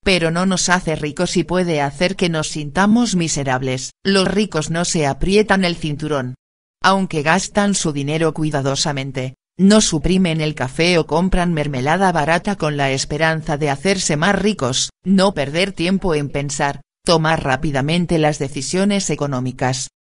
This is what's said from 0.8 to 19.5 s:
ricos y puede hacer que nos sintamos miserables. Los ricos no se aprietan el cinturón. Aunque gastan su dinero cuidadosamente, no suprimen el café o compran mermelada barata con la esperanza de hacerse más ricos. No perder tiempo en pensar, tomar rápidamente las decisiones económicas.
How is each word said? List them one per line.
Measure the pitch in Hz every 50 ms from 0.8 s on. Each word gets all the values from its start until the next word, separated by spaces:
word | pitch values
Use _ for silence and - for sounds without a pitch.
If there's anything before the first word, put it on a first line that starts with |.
| - 170 156
ricos | 151 151 151 147 - 180 175 -
y | 185 160
puede | - 170 180 185 170 160 147
hacer | 143 139 139 - 180 180 190
que | - 190 170
nos | 165 156 151 -
sintamos | - 156 151 147 143 175 196 208 214 240 247 208 190 180
miserables. | 165 156 - 147 139 135 127 127 135 131 127 131 - - - _ -
Los | 196 196 196 185 185
ricos | 185 202 220 180 - 160 156 160
no | 165 170 175
se | - - 170 147
aprietan | 139 135 - - 175 196 208 208 - 196 190 185
el | 175 170
cinturón. | 170 - 156 147 - 151 147 151 135 127 123 131 - _ _ _ _ _ _ _ _
Aunque | - 185 190 196 190 170 - 156 143
gastan | 160 165 190 - - - 208 202 202 196
su | - - 165
dinero | 143 143 139 143 156 160 165 160 151
cuidadosamente, | - 156 156 147 147 131 139 135 135 - 156 143 139 135 139 135 143 127 131 127 - _ _ _ -
no | 180 196 214 220
suprimen | 214 - - 151 - 165 185 185 190 170 160 160
el | 156 156 151
café | - 123 127 - - 165 175 180 165
o | 151 -
compran | 143 165 180 190 - 185 175 175
mermelada | 170 151 147 147 143 127 123 147 160 185 196 185 170
barata | 160 143 147 165 175 175 208 202
con | - 160 151 147 143
la | 139 135
esperanza | 135 135 - - 151 147 160 160 160 156 156 - 151 143
de | 156 143
hacerse | 135 139 - 190 196 190 - - 160
más | 147 165 196 202
ricos. | 190 190 214 208 - 131 120 135 - - - - _ -
No | 180 196 190 185 202 196
perder | 156 139 131 147 170 190 196 190
tiempo | - 165 175 196 190 - 185 156
en | 147 143 143
pensar, | - 143 143 143 - - 151 143 139 - - _ _ _ _
tomar | - 170 165 156 156 165 156 -
rápidamente | 143 131 131 160 160 135 135 135 151 165 175 180 156 180 156
las | 156 151 151 -
decisiones | 143 131 - 143 131 - - 185 196 202 202 196 190 -
económicas. | 156 143 147 143 139 123 127 127